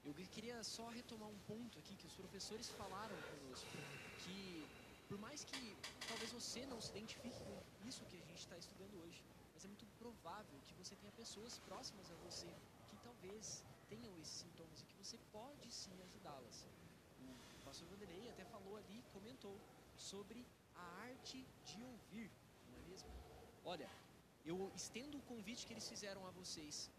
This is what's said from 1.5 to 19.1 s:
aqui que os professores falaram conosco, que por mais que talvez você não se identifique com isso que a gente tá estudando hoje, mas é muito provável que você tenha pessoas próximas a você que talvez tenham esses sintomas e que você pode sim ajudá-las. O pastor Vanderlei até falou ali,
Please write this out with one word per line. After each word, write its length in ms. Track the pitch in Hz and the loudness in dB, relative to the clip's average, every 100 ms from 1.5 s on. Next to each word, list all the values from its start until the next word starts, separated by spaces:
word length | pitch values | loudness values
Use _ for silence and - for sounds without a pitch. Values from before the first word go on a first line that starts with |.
| 214 240 156 | 2 2 -2
aqui 160 | 156 196 | -4 -4
que 100 | 165 | -4
os 60 | |
professores 560 | - 185 196 - 214 233 | -2 -2 0 2 4 2
falaram 440 | - 202 185 220 202 - | 2 2 4 4 2 2
conosco, 380 | 147 135 127 - - 143 139 131 120 | 0 0 0 0 0 0 0 -2 -2
que 440 | - 196 190 170 139 - - - - | 0 2 2 2 0 -4 -6 -8 0
por 100 | 196 | 2
mais 240 | 220 294 | 4 2
que 320 | - 269 240 185 - - - | 2 2 2 0 -2 0 2
talvez 240 | 226 226 | 4 4
você 340 | 233 - 220 269 | 4 4 6 4
não 140 | 233 | 4
se 80 | - | 4
identifique 480 | 190 220 - 240 - - | 2 0 2 0 2 2
com 400 | 202 180 - 214 | 0 -2 -2 0
isso 160 | 269 - | 2 0
que 120 | 175 | -4
a 40 | 156 | -4
gente 220 | 165 - | -2 -2
tá 100 | 175 | -2
estudando 380 | 170 - 190 208 | -2 -4 -2 -2
hoje, 200 | 165 170 - - - | -2 -4 -6 -10 -10
mas 100 | 160 190 | -6 -6
é 20 | |
muito 180 | 208 214 - | -4 -6 -4
provável 580 | 233 220 165 196 214 139 - | -4 -2 0 0 0 -6 -6
que 80 | |
você 220 | 165 180 196 | -4 -4 -2
tenha 160 | 202 | -6
pessoas 460 | 208 226 - 233 - | -2 -2 0 0 -2
próximas 500 | - 190 262 208 170 | 0 0 0 -2 -4
a 40 | 170 175 | -4 0
você 220 | 170 175 - - - - | 0 0 -2 -6 -10 -8
que 80 | 208 | -6
talvez 680 | 233 240 185 214 208 - - - - | -6 -4 -2 0 2 0 0 -8 -4
tenham 240 | 214 233 180 | -2 -2 -2
esses 180 | 151 - | 0 2
sintomas 380 | 175 165 165 - | 0 -4 -6 -6
e 40 | - | -8
que 120 | - | -4
você 140 | 196 233 - | -2 0 -2
pode 400 | 214 247 294 240 | -2 -2 -2 0
sim 240 | - 190 185 | 0 0 0
ajudá-las. 640 | 185 - 170 143 117 - - - - - - - 131 127 117 - | -4 -4 -2 -2 -2 -4 -4 -6 -8 -10 -10 -6 -4 -4 -4 -4
O 60 | 139 | -2
pastor 220 | 135 170 | -2 -2
Vanderlei 400 | 196 202 170 233 | -2 -2 0 0
até 140 | - 185 | -2 -2
falou 300 | 202 196 214 | -2 0 0
ali, 260 | 185 208 247 | 0 -4 -2